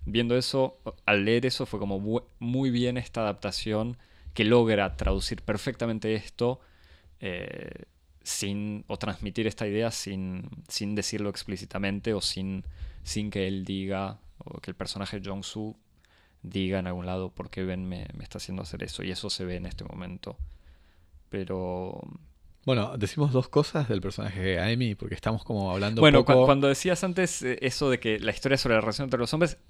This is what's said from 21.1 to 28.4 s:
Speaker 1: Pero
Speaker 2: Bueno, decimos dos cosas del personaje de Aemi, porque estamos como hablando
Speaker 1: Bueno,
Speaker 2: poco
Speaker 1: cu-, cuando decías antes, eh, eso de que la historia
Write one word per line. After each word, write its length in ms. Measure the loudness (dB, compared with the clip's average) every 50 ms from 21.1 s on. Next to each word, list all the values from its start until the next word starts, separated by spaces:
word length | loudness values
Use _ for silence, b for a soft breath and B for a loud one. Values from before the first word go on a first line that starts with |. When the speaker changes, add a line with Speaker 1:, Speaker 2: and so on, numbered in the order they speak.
| b b -16 -10
Speaker 1:
Pero 720 | -8 -6 -4 -4 -4 -4 -4 -4 -4 -4 -4 -6 -8 -10 -10 -12 -14 -16 -18 -20 -20 _ -20 -20 -18 _ 0
Speaker 2:
Bueno, 320 | 2 2 2 2 0 -2 -2
decimos 340 | -2 0 2 2 2 4
dos 180 | 4 4 2 4
cosas 400 | 4 4 4 4 2 -2 0 0
del 120 | 0 0
personaje 380 | -2 -4 -4 -4 -4 -4 -2 -2
de 200 | 0 0 2 2
Aemi, 340 | 2 2 2 2 0 0 -2
porque 220 | -4 -6 -8 -6
estamos 280 | -4 -2 -2 -2 -2 -2
como 280 | -2 -2 0 0 0
hablando 280 | 0 0 0 2 4 8
Speaker 1:
Bueno, 240 | 8 10 10 10 8
Speaker 2:
poco 180 | 8 8 10
Speaker 1:
cu-, 40 | 10
cuando 220 | 10 8 8 6 4
decías 360 | 4 4 2 0 0 2 0
antes, 380 | 0 2 2 2 0 0 -2
eh, 160 | -2 -2 -2 0
eso 280 | -2 -2 0 0 2 2
de 100 | 2 2
que 200 | 2 2 0 2
la 120 | 2 0
historia 240 | 0 0